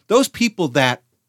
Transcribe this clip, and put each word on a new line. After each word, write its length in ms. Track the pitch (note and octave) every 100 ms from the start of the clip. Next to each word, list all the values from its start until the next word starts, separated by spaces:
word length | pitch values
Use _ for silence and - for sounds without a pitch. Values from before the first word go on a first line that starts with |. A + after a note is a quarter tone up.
| _
those 220 | A3+ C4+
people 400 | - A#3 - D#3+
that 340 | B2+ C3 B2 _ _